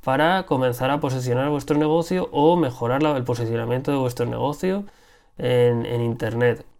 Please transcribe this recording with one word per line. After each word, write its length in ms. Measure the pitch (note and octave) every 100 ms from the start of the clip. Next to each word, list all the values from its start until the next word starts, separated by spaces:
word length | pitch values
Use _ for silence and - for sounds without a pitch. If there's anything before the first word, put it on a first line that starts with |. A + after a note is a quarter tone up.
para 420 | - C3+ D#3 F#3+ F3+
comenzar 460 | C#3 B2+ A#2+ B2+
a 80 | C#3+
posicionar 500 | C#3+ B2+ B2+ A#2+ C#3
vuestro 260 | D3 C#3 D3
negocio 500 | D3+ D#3+ E3 F#3 F3+
o 260 | D3+ D3+ F3
mejorar 440 | D3 B2 A#2 C3
la, 160 | D3+ C#3+
el 60 |
posicionamiento 680 | B2 A#2 A2+ A2+ A#2 B2 B2+
de 60 | C#3+
vuestro 300 | C3 B2 A#2+
negocio 580 | A#2 B2+ D3 F#3 F#3+ G3+ - _ _ _ -
en, 480 | B2+ B2 B2 A#2+ A#2
en 140 | A#2+
Internet. 640 | A#2 A#2 A2+ A2+ A#2+ A2+ -